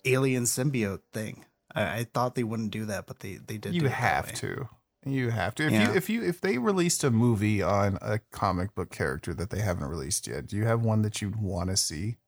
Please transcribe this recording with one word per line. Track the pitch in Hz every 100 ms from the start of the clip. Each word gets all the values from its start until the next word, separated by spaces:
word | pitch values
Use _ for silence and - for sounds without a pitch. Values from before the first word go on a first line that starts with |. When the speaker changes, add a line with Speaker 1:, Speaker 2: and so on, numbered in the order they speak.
| 131
Speaker 1:
alien | 131 135 127
symbiote | 120 - 139 135 104 95 _
thing. | 107 107 - - _ _
I, | - 85 104
I |
thought | 120 123 123
they | 131
wouldn't | 113 113 110
do | 107 110
that, | 95 -
but | -
they, | 101
they | 92 107 104
did | 104
Speaker 2:
You | 175
Speaker 1:
do | 139
it |
that | -
Speaker 2:
have | 117 71 -
Speaker 1:
way. | -
Speaker 2:
to. | - - 120 - _ _ 135
You | 135 123
have | 113 90 -
to. | 151
If |
Speaker 1:
Yeah. | - -
Speaker 2:
you, |
if | 185 180
you, | 226
if | 180 170
they | 190 240
released | 226 190 175 -
a | 143
movie | 110 120 104 107 107
on | 87 101 101 95
a | - 107 _
comic | - 101 90 95
book | - 87
character | - 80 67 -
that | 80 85
they | -
haven't | 107 90
released | 69 80 69 - -
yet, | 64 -
do | 101
you |
have | 113 117
one | 113 110
that | 107 -
you'd | 104 110
wanna | 95 92 90 92
see? | - 76 104 120